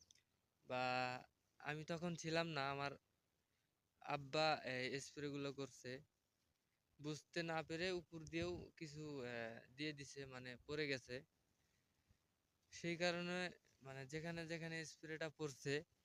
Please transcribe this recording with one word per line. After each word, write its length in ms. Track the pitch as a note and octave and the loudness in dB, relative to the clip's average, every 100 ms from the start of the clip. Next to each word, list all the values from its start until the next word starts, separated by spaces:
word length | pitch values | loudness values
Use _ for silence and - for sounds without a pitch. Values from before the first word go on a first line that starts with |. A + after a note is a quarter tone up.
| - - _ _ _ _ - | -20 -20 _ _ _ _ -4
বা 160 | B2+ B2+ B2+ B2+ B2+ - _ _ - | 2 4 6 6 2 -4 _ _ -8
আমি 260 | C#3+ D3+ | -4 -2
তখন 320 | D#3 E3 F3 D#3+ | -2 0 0 0
ছিলাম 320 | D#3+ E3 E3+ | 2 2 4
না, 220 | D3 C#3 | 2 2
আমার 220 | C#3 C#3 - _ _ _ _ _ _ _ _ _ - | 2 0 -4 _ _ _ _ _ _ _ _ _ -10
আব্বা, 520 | C#3+ C#3+ C#3 D#3 D#3 | -2 -2 2 6 6
আহ, 460 | D3 B2 B2+ B2+ C3+ | 6 2 0 0 0
স্প্রেগুলো 520 | - D3+ C#3+ C#3+ C#3 | -4 -4 -4 -2 -2
করছে, 480 | C3+ C3+ - B2+ C3 - _ _ _ _ _ _ _ _ - | -2 -6 -8 -10 -10 -12 _ _ _ _ _ _ _ _ -8
বুঝতে 400 | D3 D3+ - F3 | -6 -6 -4 -2
না 200 | E3 D#3+ | 2 2
পেরে 300 | D3+ D#3+ F#3 | 0 0 2
উপর 280 | F3+ - E3 | 0 -2 -10
দিয়েও 460 | D3+ D#3+ F3 E3+ - - | -4 0 0 -2 -6 -10
কিছু, 440 | D#3 D3+ D3+ C#3+ | -10 -6 -6 -4
আহ, 60 | B2 A#2 A2+ A#2 A#2 | -2 -2 -2 -6 -10
দিয়ে 220 | C3 D#3 | -4 -4
দিছে, 340 | C#3+ C3+ C#3 C3+ | -4 -8 -8 -8
মানে 300 | B2+ B2+ A#2+ - | -8 -8 -8 -2
পড়ে 200 | D3 D3 | 2 4
গেছে। 360 | C3 - B2+ - _ _ _ _ _ _ _ _ _ _ _ _ _ _ | 2 0 -8 -8 _ _ _ _ _ _ _ _ _ _ _ _ _ _
সেই 260 | - E3+ E3 | -4 0 4
কারণে, 540 | F3 F3 F3 F3+ F3+ - _ - | 4 4 2 0 0 -4 _ -16
মানে 260 | C3+ C3+ C3 | -10 -8 -4
যেখানে 400 | D#3 E3 E3 D#3+ | -4 -2 -2 -2
যেখানে 380 | E3 E3 E3 | -2 -2 -4
স্প্রেটা 440 | D3+ - D#3 D#3 D#3+ | -6 -8 -6 -4 -4
পড়ছে, 560 | - D3+ C3 C#3+ C#3+ - _ | -2 -4 -2 0 0 0 _